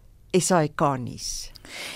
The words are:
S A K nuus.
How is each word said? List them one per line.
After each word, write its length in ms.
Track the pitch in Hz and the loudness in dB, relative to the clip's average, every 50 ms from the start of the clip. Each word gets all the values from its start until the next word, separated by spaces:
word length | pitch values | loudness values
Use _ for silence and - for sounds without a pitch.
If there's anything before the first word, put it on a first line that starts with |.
| - - - - - - - 185 | -20 -20 -20 -20 -14 2 2 2
S 120 | 170 - 185 | 4 6 4
A 140 | 175 151 | 4 4
K 320 | 147 - - 160 143 135 127 | 2 0 0 2 2 2 0
nuus. 540 | 123 110 - - - - - - - - - - - - - - - - - | -4 -8 -8 -8 -8 -8 -8 -8 -10 -12 -16 -18 -18 -16 -14 -12 -12 -12 -12